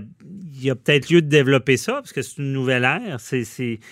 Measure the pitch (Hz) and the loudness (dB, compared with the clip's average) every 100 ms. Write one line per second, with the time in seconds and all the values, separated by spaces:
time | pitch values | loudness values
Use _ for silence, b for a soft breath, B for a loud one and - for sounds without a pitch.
0 | 107 - - 196 180 135 131 127 - 147 | -4 -18 -20 -16 -16 -8 -4 -4 2 2
1 | 127 170 151 151 131 135 123 127 - 277 | 4 2 6 4 6 2 4 0 0 -6
2 | - - - - 139 135 127 127 127 165 | -6 -10 -10 -8 -6 -2 0 2 0 -2
3 | 233 127 - 131 113 - 123 110 b | -6 -10 -6 -6 -6 -8 -8 -8 b